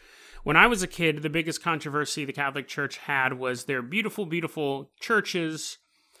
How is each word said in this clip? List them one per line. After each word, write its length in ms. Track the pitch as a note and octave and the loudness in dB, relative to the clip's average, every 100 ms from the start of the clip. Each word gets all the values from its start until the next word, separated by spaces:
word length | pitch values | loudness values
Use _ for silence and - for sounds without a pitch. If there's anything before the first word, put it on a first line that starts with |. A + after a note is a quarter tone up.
| - - - - | -20 -20 -20 -10
When 120 | - D#3 | 4 10
I 120 | A3+ | 10
was 160 | A#3 | 8
a 40 | F3+ | -2
kid, 360 | - E3 D3+ | 0 0 2
the 60 | D#3 | -2
biggest 340 | D#3 E3 D3+ | -2 -4 -4
controversy 600 | F3 D#3+ D3+ D3 C#3+ - | -2 -2 -2 -4 -4 -4
the 100 | C#3 | -6
Catholic 340 | C#3 C#3+ C#3 B2+ | -4 -4 -4 -8
Church 300 | - C#3 - | -6 -6 -6
had 360 | - C#3 C3 | -4 0 0
was 320 | B2+ B2+ B2 - | 0 -4 -4 -4
their 160 | C3 | -4
beautiful, 460 | A#2+ G3 G#3+ - F3+ | -2 -2 -4 -4 -4
beautiful 640 | E3+ E3 - C#3+ C3+ C#3 - | -4 -4 -4 -4 -4 -8 -12
churches, 800 | - A3 G3 F#3 E3 D#3 - - _ _ _ _ | 0 0 0 -2 -4 -6 -10 -14 _ _ _ _